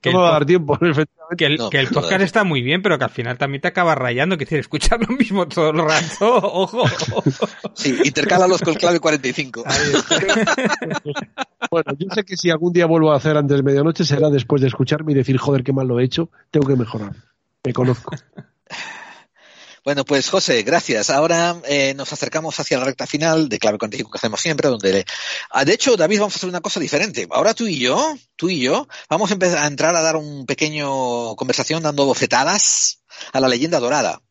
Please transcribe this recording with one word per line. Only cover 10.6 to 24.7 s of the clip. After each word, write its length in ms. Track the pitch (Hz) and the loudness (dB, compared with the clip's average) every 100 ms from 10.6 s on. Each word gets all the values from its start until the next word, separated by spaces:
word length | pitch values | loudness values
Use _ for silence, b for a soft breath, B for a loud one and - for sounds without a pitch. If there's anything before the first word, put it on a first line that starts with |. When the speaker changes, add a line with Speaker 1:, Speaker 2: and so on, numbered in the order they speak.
| 240 196 175 196 147 147 - - - _ 233 | -2 -4 -6 -8 -8 -10 -12 -12 -12 _ -4
Speaker 2:
Bueno, 240 | 170 156 143 | -2 -2 -6
yo 100 | 190 | -6
sé 120 | 226 | -6
que 100 | 196 | -6
si 140 | 180 175 | -4 0
algún 240 | 160 175 | 0 2
día 120 | 175 | 2
vuelvo 280 | 170 165 156 | 4 4 4
a 20 | |
hacer 220 | 143 156 151 | 4 2 2
antes 180 | 143 | 2
de 80 | 143 | 2
medianoche, 400 | 135 139 156 160 | 4 2 2 0
será 260 | 170 143 151 | 0 2 4
después 320 | 143 113 147 | 2 2 2
de 60 | 131 | 2
escucharme 460 | - 131 151 156 | 0 0 0 2
y 20 | |
decir, 220 | 139 127 131 | 0 2 0
"Joder, 260 | - 139 | 2 0
qué 80 | 127 | 0
mal 160 | 135 131 | -2 0
lo 120 | 120 | 0
he 20 | |
hecho, 260 | 127 - 165 b _ | 0 -2 -6 b _
tengo 180 | 156 135 | 0 2
que 80 | |
mejorar". 360 | 131 110 113 104 - _ _ _ _ | 2 0 -6 -10 -14 _ _ _ _
Me 80 | 127 | -6
conozco. 400 | 120 123 123 - | 0 0 0 -6
Speaker 1:
<laughs> 880 | 135 _ - - _ _ - - - - - _ B B B B B | -14 _ -20 -20 _ _ -14 -14 -16 -20 -20 _ B B B B B
Speaker 3:
Bueno, 220 | 139 143 | -4 -2
pues, 240 | 131 139 - | 0 0 2
José, 320 | 190 180 120 | 0 2 0
gracias. 480 | 104 165 - 113 202 | 2 0 0 -2 2
Ahora, 500 | 139 165 170 170 170 139 | 2 2 2 0 -4 -2
eh, 280 | 143 135 | 0 0
nos 180 | 139 131 | -2 -8
acercamos 460 | 147 127 160 160 - | -8 -6 -4 -6 -8
hacia 180 | 151 135 | -2 0
la 80 | |
recta 220 | 131 135 131 | -2 -4 -6
final 420 | 147 165 160 147 | -2 2 2 0
de 80 | 107 | 0
Clave 220 | 110 104 | 0 0
cuarenta 160 | 110 | -6
y 40 | 123 | -6
cinco 120 | 110 | -10
que 80 | - | -6
hacemos 200 | 117 104 | -4 -2
siempre, 300 | 170 147 | -2 0
donde, 360 | 143 | 0